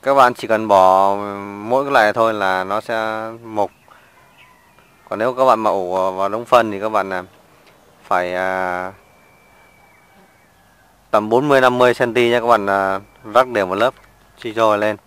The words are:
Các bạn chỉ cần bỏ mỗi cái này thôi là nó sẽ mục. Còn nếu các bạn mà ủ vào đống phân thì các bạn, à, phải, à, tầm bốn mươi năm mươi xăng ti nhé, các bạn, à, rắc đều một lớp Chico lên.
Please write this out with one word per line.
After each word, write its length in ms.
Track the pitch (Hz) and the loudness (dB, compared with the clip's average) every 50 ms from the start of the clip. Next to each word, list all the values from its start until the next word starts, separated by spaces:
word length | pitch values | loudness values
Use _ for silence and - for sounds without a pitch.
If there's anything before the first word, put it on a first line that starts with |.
Các 120 | - 135 139 | 0 0 4
bạn 200 | 139 127 123 123 | 4 4 4 4
chỉ 140 | - - 107 | -2 -4 -2
cần 200 | 113 107 110 107 | -2 -2 2 4
bỏ 480 | 101 95 92 92 92 95 98 98 98 101 101 101 101 101 101 | 4 6 6 6 6 4 4 2 2 -2 -4 -8 -8 -10 -10
mỗi 380 | 101 101 101 104 110 120 135 143 | -12 -12 -12 -6 -2 -2 -2 -2
cái 100 | 139 139 | 2 2
này 200 | 127 107 104 104 | 2 4 2 2
thôi 200 | 120 113 113 110 | 0 0 0 0
là 300 | 104 101 95 95 92 92 | -2 -2 -2 -2 -2 -4
nó 180 | 95 101 110 | -4 -6 -6
sẽ 460 | - - 117 113 110 110 110 110 110 113 113 117 117 | -6 -6 -6 -6 -4 -6 -8 -8 -10 -12 -14 -18 -18
mục. 280 | 113 110 107 101 92 _ _ _ _ - _ _ _ _ _ _ _ _ _ - _ _ _ _ _ _ _ _ _ _ _ _ - | -12 -6 -6 -6 -6 _ _ _ _ -20 _ _ _ _ _ _ _ _ _ -20 _ _ _ _ _ _ _ _ _ _ _ _ -12
Còn 100 | 107 101 | -8 -4
nếu 140 | 110 127 127 | -4 -4 -2
các 120 | 127 131 | 0 2
bạn 140 | 131 117 110 | 2 2 2
mà 100 | 110 104 | 2 -2
ủ 420 | 90 98 92 87 90 95 92 95 | -2 -2 -4 -4 -4 -2 -2 -2
vào 180 | 92 95 98 98 | -2 -4 -4 -4
đống 160 | 101 113 120 | -4 -8 -4
phân 260 | - 127 123 113 110 | 2 2 2 2 2
thì 80 | 101 98 | -4 -6
các 100 | 101 110 | -8 -4
bạn, 240 | 107 104 95 98 95 | -4 -4 -4 -4 -6
à, 100 | 92 92 95 _ _ _ _ _ _ _ _ _ _ _ _ _ _ _ | -8 -10 -12 _ _ _ _ _ _ _ _ _ _ _ _ _ _ _
phải, 300 | - 101 90 90 90 90 | -4 -4 -2 -2 -4 -4
à, 580 | 90 92 95 92 92 92 92 90 90 92 92 98 _ _ _ _ _ _ _ _ _ _ _ _ _ _ _ _ _ _ _ _ _ _ _ _ _ _ _ _ _ _ _ _ _ _ _ _ _ _ _ _ _ _ _ | -4 -4 -4 -4 -4 -6 -6 -6 -8 -10 -12 -14 _ _ _ _ _ _ _ _ _ _ _ _ _ _ _ _ _ _ _ _ _ _ _ _ _ _ _ _ _ _ _ _ _ _ _ _ _ _ _ _ _ _ _
tầm 180 | - 107 107 107 | -2 -2 0 2
bốn 180 | 113 123 143 147 | 0 0 2 4
mươi 140 | 139 135 | 4 4
năm 160 | 131 127 123 123 | 4 4 4 4
mươi 160 | 123 123 117 | 2 2 2
xăng 200 | - 131 120 110 | 0 -2 -2 0
ti 160 | 123 120 117 | 0 2 2
nhé, 100 | 120 120 | 2 0
các 80 | 113 120 | 2 2
bạn, 220 | 117 107 101 101 | 2 2 2 0
à, 300 | 98 98 98 98 95 98 101 _ _ _ - 113 104 | 0 0 0 -2 -4 -6 -8 _ _ _ -20 -2 0
rắc 140 | 120 131 127 | 0 0 2
đều 180 | 120 107 98 | 0 -2 -2
một 100 | 90 92 | -2 -2
lớp 180 | 98 113 131 - - _ _ _ _ _ _ _ _ | -2 -2 -2 -2 -6 _ _ _ _ _ _ _ _
Chico 340 | - 120 104 113 113 110 107 | -14 -10 -4 0 0 2 2
lên. 220 | 104 104 107 107 101 _ | 0 0 -2 -4 -6 _